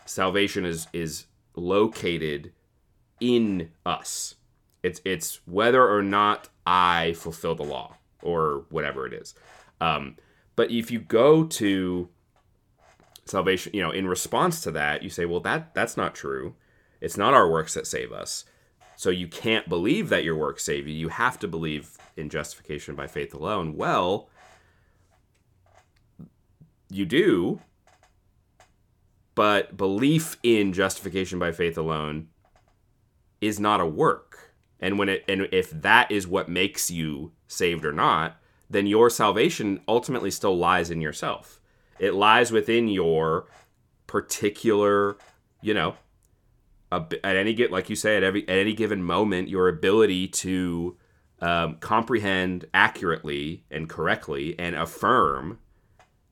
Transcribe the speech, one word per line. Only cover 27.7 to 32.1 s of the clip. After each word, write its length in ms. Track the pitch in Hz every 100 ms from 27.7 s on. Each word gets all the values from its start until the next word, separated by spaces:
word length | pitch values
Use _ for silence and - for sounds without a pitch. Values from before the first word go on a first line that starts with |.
| _ _ _ _ _ _ _ _ _ _ _ _ _ _ _ _ -
but 400 | 107 101 - 98
belief 580 | 95 98 139 160 160 -
in 320 | 120 113 101
justification 640 | 92 95 - 95 92 90 90
by 140 | 85
faith 260 | 82 85 82
alone 520 | 80 78 76